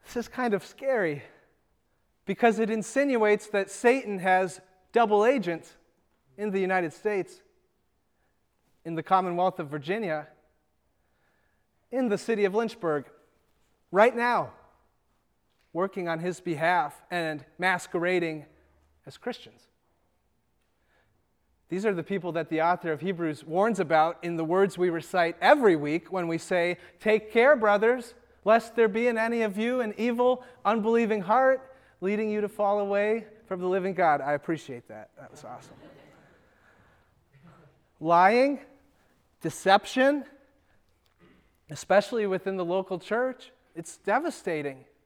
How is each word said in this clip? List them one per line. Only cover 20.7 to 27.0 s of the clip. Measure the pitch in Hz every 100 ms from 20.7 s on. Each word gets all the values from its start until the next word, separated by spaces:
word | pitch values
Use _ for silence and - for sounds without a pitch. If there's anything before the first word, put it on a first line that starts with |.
| _ _ _ _ _ _ _ _ _ _
These | 180
are | 220
the | 190
people | 160 196 175
that | 165 160
the | 156
author | 165 175 170
of | 151
Hebrews | 175 175 165 147
warns | - 160 214 196
about | 165 156 160 175
in | 175 170
the |
words | 160 180 196 -
we | 180
recite | 165 - 185 170 170
every | 190 302 233 160
week | 147 160 -
when | 190 170
we | 165
say, | - 185 175 175 - _